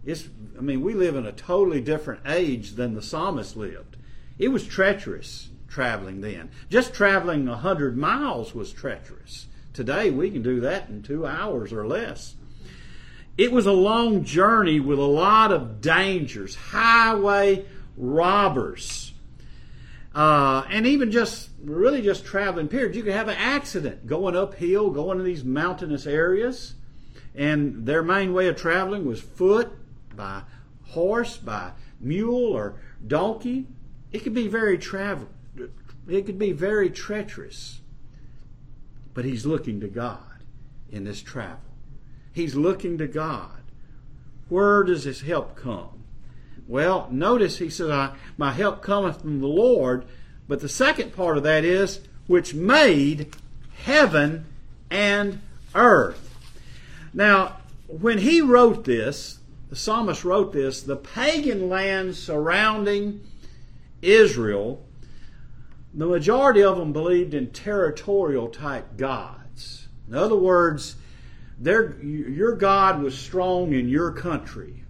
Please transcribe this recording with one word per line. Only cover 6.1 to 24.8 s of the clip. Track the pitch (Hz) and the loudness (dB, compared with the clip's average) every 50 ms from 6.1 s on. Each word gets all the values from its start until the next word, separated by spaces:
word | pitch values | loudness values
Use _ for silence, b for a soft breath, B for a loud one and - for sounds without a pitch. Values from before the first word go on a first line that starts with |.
| 95 98 | -10 -10
then. | 98 107 95 85 80 - B B B B | -10 -10 -10 -10 -12 -16 B B B B
Just | 170 240 247 - - | 2 2 2 2 0
traveling | - 202 196 196 190 165 175 160 147 135 | 2 4 4 4 2 2 0 -2 0 -2
a | 123 120 | -2 -4
hundred | 110 135 190 190 156 143 131 117 | -4 -2 -2 0 0 0 -2 -2
miles | 127 147 170 226 269 294 262 175 120 110 - - | 0 0 0 0 0 -2 -4 -4 -6 -8 -8 -10
was | 117 101 - - | -10 -10 -10 -10
treacherous. | - - 135 104 82 - - - - - - - - - b b b b b | -10 -8 -8 -10 -10 -14 -18 -18 -18 -18 -18 -18 -16 -16 b b b b b
Today, | b - 120 120 139 196 220 185 | b -8 -4 -2 -2 0 0 0
we | 135 131 175 196 | 2 2 -2 -2
can | 196 143 110 | -2 -2 -2
do | 127 127 120 | 0 0 0
that | 117 139 180 202 - - | 0 -2 -4 -4 -6 -10
in | 107 104 104 | -12 -12 -8
two | - 143 160 160 | -8 -6 -6 -4
hours | 135 151 165 202 214 160 120 110 98 | -6 -6 -6 -6 -4 -6 -6 -6 -6
or | 113 107 104 | -8 -8 -6
less. | 110 151 214 233 - - - - - - - B B B B B B B B B B B B B B B B B B B | -4 -4 -4 -6 -8 -10 -12 -14 -14 -16 -16 B B B B B B B B B B B B B B B B B B B
It | - 214 247 247 | 2 2 6 6
was | 247 202 | 4 6
a | 196 | 6
long | 196 185 185 208 220 233 233 233 214 185 139 | 6 6 6 4 4 2 2 2 2 2 0
journey | 120 135 165 190 214 226 220 202 165 156 151 | 0 4 4 6 6 6 6 4 4 4 2
with | 135 139 147 139 | 2 2 2 2
a | 143 | 4
lot | 143 143 156 180 202 214 220 220 208 180 | 4 4 4 4 6 6 6 6 6 4
of | 156 127 113 110 104 | 2 0 -6 -10 -4
dangers, | 117 156 160 180 190 196 190 180 147 120 - 107 95 98 - | 0 2 4 4 4 2 0 -2 -2 -4 -6 -10 -10 -10 -10
highway | - - - - 208 226 233 226 233 226 226 226 208 196 202 202 202 202 202 196 - B B B B B B B | -12 -12 -6 -2 2 6 6 8 8 6 6 4 4 4 4 4 6 6 6 4 2 B B B B B B B
robbers, | - 123 123 143 160 170 180 196 208 202 185 139 131 101 76 - - - - - - - - - - - - b b b b b b b b b b b b b b b b - | -8 -4 0 2 4 4 6 6 6 4 4 2 0 -2 -4 -6 -10 -10 -10 -10 -10 -10 -12 -14 -16 -16 -18 b b b b b b b b b b b b b b b b 0
uh, | 151 151 156 151 147 139 135 131 135 135 - | 4 6 6 6 6 6 4 4 2 0 0
and | 190 214 220 | 0 2 4
even | 254 294 277 254 220 | 4 4 4 2 2
just, | 208 233 220 - - - - - - - - | 2 2 2 0 -4 -12 -14 -16 -16 -14 -10
really | 143 151 170 202 262 294 269 | -6 0 4 4 4 4 4
just | 208 202 185 - - | 2 0 0 0 -4
traveling, | - - 196 202 196 - 160 156 | -4 -2 -2 -2 0 -2 -2 -4
period. | 147 - 269 254 190 170 | -2 -2 -2 -2 -2 -4
You | 233 220 | -4 -4
could | 202 190 | -2 -2
have | 214 220 214 | -2 -2 -2
an | 185 | -4
accident | 165 208 247 277 285 277 - - 185 151 123 107 - - | -2 -2 0 -2 -2 -4 -4 -6 -6 -6 -6 -8 -8 -6
going | 113 147 170 196 185 170 | -6 -4 -2 0 0 0
uphill, | 180 196 190 - - 175 175 190 208 | 0 0 -2 -4 -4 0 2 2 4